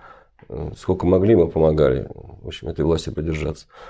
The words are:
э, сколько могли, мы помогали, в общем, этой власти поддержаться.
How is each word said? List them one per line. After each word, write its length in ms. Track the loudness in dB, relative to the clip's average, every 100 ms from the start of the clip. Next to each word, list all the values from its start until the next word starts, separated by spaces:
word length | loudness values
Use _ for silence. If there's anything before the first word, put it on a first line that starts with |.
| -20 -20 _ _ -14
э, 240 | -10 -10 -8
сколько 300 | -4 -2 2
могли, 300 | 4 6 4
мы 120 | 4
помогали, 600 | 2 2 4 2 0 -4
в 360 | -14 -20 -18 -16
общем, 200 | -12 -8
этой 160 | -4
власти 260 | 0 -2 -4
поддержаться. 560 | -6 -6 -4 -6 -8 -16 -20 -20